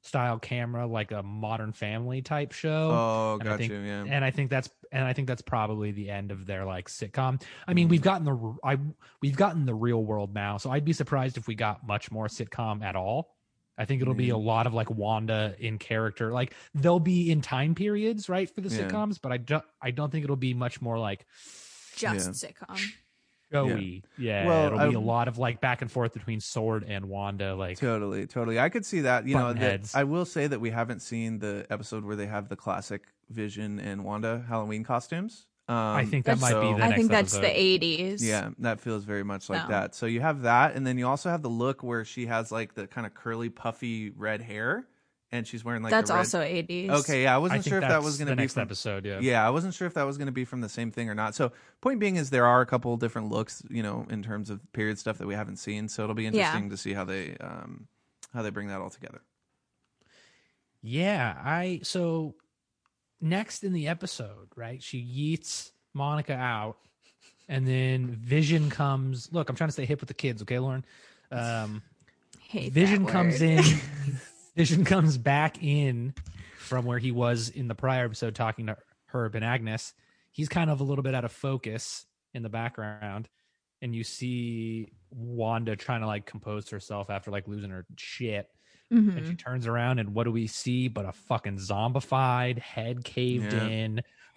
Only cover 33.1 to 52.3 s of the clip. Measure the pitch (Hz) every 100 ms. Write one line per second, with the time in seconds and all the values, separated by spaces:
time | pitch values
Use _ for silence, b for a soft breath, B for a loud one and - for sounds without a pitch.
33.1 | _ _ 113 104 98 107 104 101 98 98
34.1 | 104 113 117 120 113 107 107 117 123 -
35.1 | 165 214 - _ _ - 117 110 107 110
36.1 | 143 135 131 127 110 107 107 113 165 226
37.1 | 214 196 202 - - 190 185 165 160 185
38.1 | 202 117 107 104 - 120 107 117 107 101
39.1 | 104 101 98 - 95 - 101 98 - 117
40.1 | 117 156 147 120 120 147 135 131 123 123
41.1 | 139 180 170 135 117 123 135 123 117 110
42.1 | - 117 113 113 110 110 - 98 123 110
43.1 | - 117 113 117 117 117 110 120 113 107
44.1 | - 107 107 113 107 117 208 262 _ _
45.1 | _ _ 120 123 117 117 117 113 - -
46.1 | 175 180 175 151 175 165 175 190 147 147
47.1 | 135 131 127 175 - 165 190 - 160 151
48.1 | 143 143 123 127 120 98 98 113 98 101
49.1 | 98 127 117 110 147 185 - 180 165 139
50.1 | 139 139 127 123 127 110 - 117 120 117
51.1 | 107 107 107 127 b b b 254 254 202
52.1 | 180 135